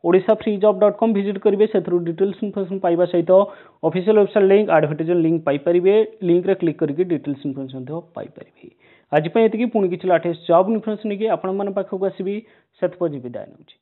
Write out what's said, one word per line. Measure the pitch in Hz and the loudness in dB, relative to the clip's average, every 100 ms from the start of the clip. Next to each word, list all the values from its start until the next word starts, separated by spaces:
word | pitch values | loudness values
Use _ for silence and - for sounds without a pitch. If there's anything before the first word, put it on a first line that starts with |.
ଓଡ଼ିଶା | 170 185 180 | 2 2 2
ଫ୍ରି | 214 - 202 | 0 0 2
ଜବ୍ | 214 196 | 2 4
ଡଟ୍ | 208 202 | 2 2
କମ୍ | 226 | 0
ଭିଜିଟ୍ | 202 202 196 | 0 -2 0
କରିବେ, | 214 196 214 | 0 2 2
ସେଥିରୁ | 214 170 175 | 0 0 -2
ଡିଟେଲ୍ସ | 170 160 196 185 | -2 -2 -2 -2
ଇନଫର୍ମେସନ୍ | 208 202 185 196 | -6 -6 -6 -4
ପାଇବା | 185 170 175 | -2 0 0
ସହିତ | 180 165 185 202 - - _ | 0 4 4 4 -4 -20 _
ଅଫିସିଆଲ୍ | 165 170 185 214 | -2 -2 2 4
ୱେବସାଇଟ୍ | 202 214 190 | 4 4 4
ଲିଙ୍କ୍, | 196 214 | 4 4
ଆଡଭର୍ଟାଇଜମେଣ୍ଟ | 160 151 151 160 175 | 2 2 -2 -2 0
ଲିଙ୍କ୍ | 160 165 | 2 0
ପାଇପାରିବେ। | 160 143 - 175 180 208 214 - | 0 -2 0 2 4 2 0 -4
ଲିଙ୍କରେ | 180 175 180 190 | 0 0 2 -2
କ୍ଲିକ୍ | 170 147 | -2 -2
କରିକି | 156 143 | -4 -2
ଡିଟେଲ୍ସ | 185 156 143 139 147 | -2 -4 -6 -8 -8
ଇନଫର୍ମେସନ୍ | 135 131 131 | -8 -12 -12
ମଧ୍ୟ | 127 160 160 - | -12 -12 -12 -16
ପାଇପାରିବେ। | - - - _ - _ _ _ _ | -16 -18 -20 _ -20 _ _ _ _
ଆଜି | 151 160 | -2 0
ପାଇଁ | 226 226 | 2 2
ଏତିକି। | 220 240 | 2 -2
ପୁଣି | 233 190 | 0 -2
କିଛି | 175 185 | -2 0
ଲାଟେଷ୍ଟ | 170 175 165 - | 0 0 -6 2
ଜବ୍ | 170 190 | 2 2
ଇନଫର୍ମେସନ୍ | 220 220 208 214 | -2 -4 -8 -8
ନେଇକି | 202 220 | -6 -4
ଆପଣମାନଙ୍କ | 175 190 196 202 190 | -4 -4 -6 -4 -6
ପାଖକୁ | 190 190 196 | -6 -4 -6
ଆସିବି। | 185 190 208 220 _ _ _ | -4 -6 -8 -10 _ _ _
ସେତେ | 180 180 | -6 -4
ପର୍ଯ୍ୟନ୍ତ | 170 143 | -6 -6
ବିଦାୟ | 120 113 101 | -12 -14 -16
ନେଉଛି। | - _ _ | -20 _ _